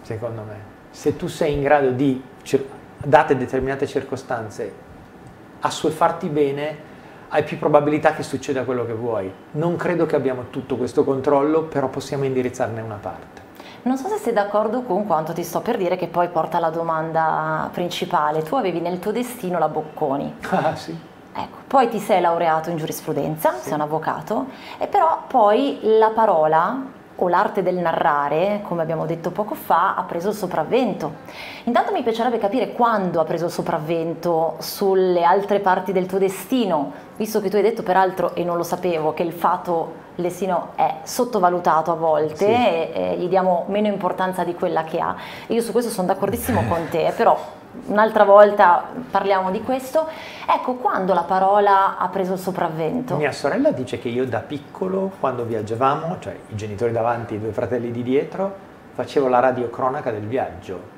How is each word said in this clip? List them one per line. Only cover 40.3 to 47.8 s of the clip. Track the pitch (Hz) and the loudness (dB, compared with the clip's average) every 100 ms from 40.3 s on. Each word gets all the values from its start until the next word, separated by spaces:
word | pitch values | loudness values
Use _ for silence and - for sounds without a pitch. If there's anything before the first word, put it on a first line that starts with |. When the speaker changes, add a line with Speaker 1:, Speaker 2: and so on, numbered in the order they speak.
| 175 190 175 - | -2 -2 -2 -2
Speaker 2:
è | - 156 - | 0 0 0
sottovalutato | - - 247 214 180 175 175 156 160 | -8 -2 0 4 4 4 2 2 2
a | 165 | 0
volte | 160 151 156 156 | 2 2 0 0
Speaker 1:
Sì. | 202 | 2
Speaker 2:
e, | 240 233 165 160 | 4 4 2 -2
e | 185 180 170 | -2 -2 -2
gli | 175 | 0
diamo | 185 185 175 - | 2 2 0 0
meno | 196 214 | 0 0
importanza | 196 180 185 185 185 | 0 -2 -2 -2 -2
di | 175 175 | -4 -2
quella | 185 160 | -2 -2
che | 160 170 | -2 -2
ha. | 160 185 - - - | -4 -4 -10 -16 -4
E | |
io | 226 | -2
su | 226 | 0
questo | 202 240 | -2 -2
sono | - 185 | -2 -2
d'accordissimo | 190 202 214 - 214 165 | 0 0 -2 -2 0 0
con | 170 165 | -2 -2
te, | 165 156 - | 0 0 4
però | 220 156 - - - - | 4 4 0 -14 -18 -16